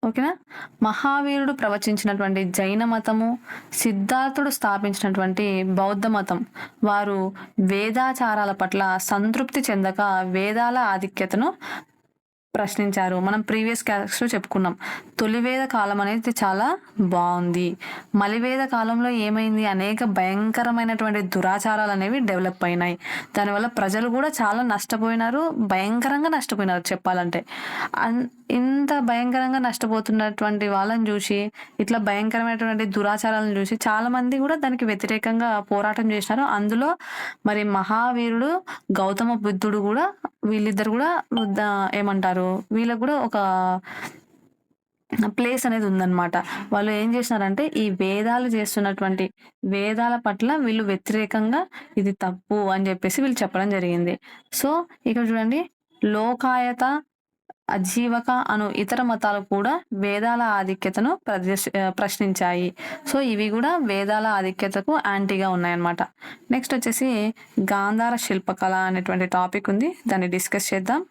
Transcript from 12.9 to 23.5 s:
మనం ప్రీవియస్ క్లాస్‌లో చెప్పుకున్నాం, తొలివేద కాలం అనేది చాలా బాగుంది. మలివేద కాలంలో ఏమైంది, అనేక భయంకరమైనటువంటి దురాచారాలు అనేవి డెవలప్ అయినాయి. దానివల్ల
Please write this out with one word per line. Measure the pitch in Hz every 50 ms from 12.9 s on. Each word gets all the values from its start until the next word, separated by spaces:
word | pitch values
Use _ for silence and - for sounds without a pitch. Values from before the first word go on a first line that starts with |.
| 196 202 190 185 185
మనం | 180 185 190 202 214
ప్రీవియస్ | 214 - 220 220 220 226 233 233 -
క్లాస్‌లో | - 214 202 202 202 - - 247 240
చెప్పుకున్నాం, | - 208 185 - - 190 190 180 - - - - - - - - - -
తొలివేద | 220 214 220 240 240 247 254 262 269
కాలం | 262 262 233 208 202 202 202
అనేది | 202 196 214 233 220 247
చాలా | 240 - - 196 190 190 220 269 339 392 - - - 214
బాగుంది. | 208 180 175 175 175 175 175 175 175 175 170 175 180 175 175 - - - - - - - -
మలివేద | 202 202 202 214 233 233 254 254 262 269
కాలంలో | 262 262 233 226 220 233 233 240 247
ఏమైంది, | 247 233 208 208 214 220 220 220 220 214 214
అనేక | 208 196 190 190 202 214 214 247
భయంకరమైనటువంటి | 226 196 190 185 185 190 196 214 220 220 - 240 233 233 233 233 226 226 214 220 214 208 208 202
దురాచారాలు | 180 - 190 185 185 190 202 202 226 214 214 214 208
అనేవి | 202 196 190 196 233 277
డెవలప్ | 254 208 190 180 185 185 180 - -
అయినాయి. | 175 175 175 175 175 175 175 - - - - - - - -
దానివల్ల | 202 208